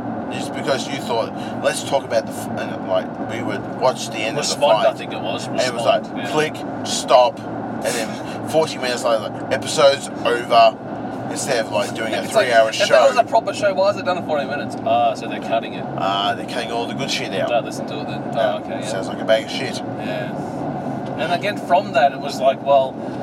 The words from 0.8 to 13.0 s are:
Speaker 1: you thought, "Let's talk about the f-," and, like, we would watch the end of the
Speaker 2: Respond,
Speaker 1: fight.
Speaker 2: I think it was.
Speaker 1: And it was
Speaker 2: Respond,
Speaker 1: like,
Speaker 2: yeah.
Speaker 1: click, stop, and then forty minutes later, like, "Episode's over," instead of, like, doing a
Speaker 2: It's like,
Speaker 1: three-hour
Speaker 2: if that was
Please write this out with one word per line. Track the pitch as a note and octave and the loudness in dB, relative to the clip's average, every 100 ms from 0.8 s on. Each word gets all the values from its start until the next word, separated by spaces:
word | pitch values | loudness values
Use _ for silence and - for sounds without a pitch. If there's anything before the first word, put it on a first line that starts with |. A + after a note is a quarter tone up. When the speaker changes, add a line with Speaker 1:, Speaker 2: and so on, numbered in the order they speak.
| - | -2
Speaker 1:
you | C#3 | -6
thought, | - A#2 G2+ - - - | -2 -2 -2 -4 -8 -2
"Let's | C#3 - | -2 -2
talk | - C#3+ | 0 -2
about | - A#2 G#2 | 0 0 0
the | |
f-," | - - - | -4 -6 -4
and, | F#2+ - F#2+ | -6 -6 -2
like, | F#2 - - - | 0 -2 -6 -6
we | A2+ | -6
would | A2+ G2+ - - | -4 -6 -6 0
watch | B2+ A#2 - | 0 0 -4
the | - | -6
end | A2 - | -4 -2
of | - | -2
the | |
Speaker 2:
Respond, | - - G#3+ | 2 4 6
Speaker 1:
fight. | F#2+ | 4
Speaker 2:
I | |
think | - - | 0 -6
it | - | -6
was. | - - - | -4 -4 -4
Speaker 1:
And | - | -2
it | B2+ | 0
was | A#2 A2 | 0 2
Speaker 2:
Respond, | G2 - | 2 0
Speaker 1:
like, | - | -8
Speaker 2:
yeah. | B2+ | -2
Speaker 1:
click, | D3+ D#3 - - - | 0 0 -2 -8 -8
stop, | - - - C3+ A#2+ - | -4 -4 4 6 6 2
and | - - - - | -8 -8 -8 -6
then | - - - - - - - | -4 -2 -4 -6 -8 -8 0
forty | D#3 D3+ - | 2 2 0
minutes | B2+ A#2+ | -2 0
later, | B2 A2+ | 2 2
like, | G2 - - | 0 -6 -4
"Episode's | B2+ - - C#3+ C#3 - - A#2 | -2 0 6 6 6 -2 -2 0
over," | A#2+ A#2+ A#2 A2+ - - - - - - | 0 4 8 8 6 -6 -8 -8 -8 -6
instead | - - A#2+ | -4 -2 0
of, | A2 | 0
like, | G#2 G#2 | -2 -2
doing | A2 A2+ | -4 -4
a | G#2+ | -4
Speaker 2:
It's | A#2 | 0
like, | - - | 2 6
Speaker 1:
three-hour | A2+ A2 | 6 6
Speaker 2:
if | - - | 4 4
that | |
was | - | 8